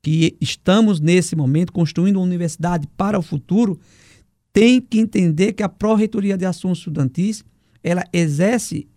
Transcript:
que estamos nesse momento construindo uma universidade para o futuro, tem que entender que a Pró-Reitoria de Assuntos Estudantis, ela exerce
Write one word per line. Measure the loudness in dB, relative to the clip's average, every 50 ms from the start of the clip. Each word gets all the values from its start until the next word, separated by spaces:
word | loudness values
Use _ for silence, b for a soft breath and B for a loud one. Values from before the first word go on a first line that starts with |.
que | -2 -2 0 2 0 0 0 _
estamos | -6 -6 -6 _ _ 2 4 4 4 4 2 0
nesse | 2 2 2 2 2 0 -4
momento | -2 0 0 0 0 -2 -2
construindo | -2 -2 -2 -2 0 0 0 0 0
uma | 0 0
universidade | -2 -2 -2 -4 -6 -6 -4 -4 -4 -2 -4 -6 -8 _
para | -6 -4 -2 -2
o | -4
futuro, | -4 -4 -8 -8 -4 -2 0 0 2 0 -2 b b b b b b b b b b b _ _ _ _
tem | _ 4 6 6 4 4
que | 2 _ 0 0
entender | 0 0 0 0 2 2 2 2 0 0 0
que | -4 -6
a | -6
Pró-Reitoria | -4 _ 0 0 2 2 0 0 -2 -2 -2 -2 -2
de | -2 -2
Assuntos | -4 -6 -4 -4 -4 -4 -4
Estudantis, | -6 -8 -4 -2 -2 -2 -2 -2 -4 -4 -4 -8 _ _ _ _ _ _ _ _ -4
ela | -2 -2 -2 -4 -2
exerce | 0 0 0 0 0 0 0 0 0 -2 -4 -6 -10 -10 -10 _ _